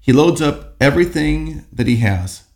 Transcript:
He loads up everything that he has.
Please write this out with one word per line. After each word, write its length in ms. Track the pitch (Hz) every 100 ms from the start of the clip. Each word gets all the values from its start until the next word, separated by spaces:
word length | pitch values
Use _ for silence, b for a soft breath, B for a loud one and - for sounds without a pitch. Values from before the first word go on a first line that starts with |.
He 100 | -
loads 300 | 139 165 160
up 340 | 151 - - -
everything 800 | 139 175 175 156 151 151 156 147 -
that 160 | 120 120
he 80 | 117
has. 460 | 110 95 92 - _